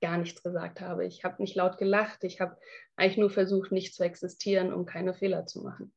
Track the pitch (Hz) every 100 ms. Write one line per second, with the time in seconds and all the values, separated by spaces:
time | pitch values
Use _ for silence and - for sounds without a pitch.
0 | 170 170 170 - 180 175 175 - 180 175
1 | 180 - 185 - 196 190 185 185 196 202
2 | 214 - 185 - 180 - - - - -
3 | 190 196 202 202 190 196 190 185 180 -
4 | 175 - 180 - 202 196 185 180 175 170
5 | 185 185 196 180 170 - - - -